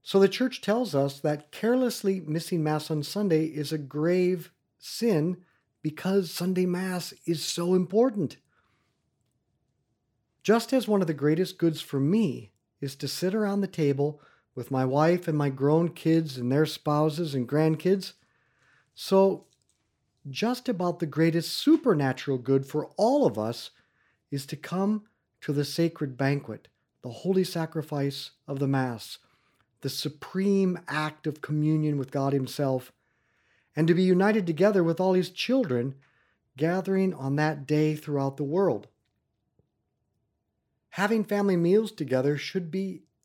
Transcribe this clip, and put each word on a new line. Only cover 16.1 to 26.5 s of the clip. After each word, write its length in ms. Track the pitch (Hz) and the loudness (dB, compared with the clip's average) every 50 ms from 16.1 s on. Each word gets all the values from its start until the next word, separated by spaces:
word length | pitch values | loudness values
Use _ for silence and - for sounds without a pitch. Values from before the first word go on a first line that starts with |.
| 165 165 160 147 131 | 2 2 2 -2 -6
and 140 | 127 120 123 | -4 -2 0
their 140 | 131 147 156 | 2 2 2
spouses 680 | 156 - - _ 151 147 147 156 156 147 156 175 156 139 | 0 -2 -6 _ 0 2 2 2 0 0 -2 -6 -4 -2
and 120 | 135 123 | -4 -4
grandkids, 680 | 120 143 151 156 160 160 151 - 180 196 196 185 - - _ _ _ _ _ _ _ _ _ _ _ _ _ _ _ _ | 0 0 2 2 2 0 0 2 2 2 2 0 -10 -16 _ _ _ _ _ _ _ _ _ _ _ _ _ _ _ _
so 500 | - - - 196 190 196 196 185 - - _ _ _ _ _ _ _ _ _ _ _ _ _ _ _ _ | -16 -2 2 4 6 6 4 2 -2 -10 _ _ _ _ _ _ _ _ _ _ _ _ _ _ _ _
just 400 | 139 131 - 202 233 247 247 - | -12 -6 -2 -2 -2 -2 -4 -4
about 300 | 254 233 170 180 175 175 | -6 -4 -2 -2 -2 -2
the 80 | 175 175 | -2 -6
greatest 480 | 151 131 147 165 165 160 170 160 - - | -4 0 2 2 4 2 0 -4 -4 -8
supernatural 840 | - - 285 320 320 - 254 185 147 139 131 127 - - 143 135 127 | -2 4 4 4 4 4 2 2 4 2 0 0 -2 -2 -2 -4 -2
good 260 | 123 131 139 135 135 | 2 2 2 2 2
for 220 | - - 151 - - - | -2 -6 -6 -6 -4 -2
all 300 | - 202 233 269 294 262 | 2 2 4 4 4 4
of 100 | 156 101 | 2 2
us 320 | 107 107 113 123 - - - _ _ _ _ _ _ _ _ _ _ _ _ | 0 -4 -4 -4 -8 -12 -16 _ _ _ _ _ _ _ _ _ _ _ _
is 160 | 143 139 139 | -8 -8 -8
to 80 | - - | -10 -14
come 480 | 139 - - 170 185 196 202 214 208 208 _ _ _ _ _ _ _ | -14 -10 -8 -4 -2 0 0 -2 -4 -6 _ _ _ _ _ _ _
to 120 | - - 143 | -6 -2 -2
the 100 | 143 143 | -2 -2
sacred 540 | 143 - - 170 165 165 - 156 135 127 | -2 0 0 0 -2 0 -4 -8 -8 -4
banquet, 500 | 120 139 139 143 143 - - | 0 0 0 0 0 -4 -10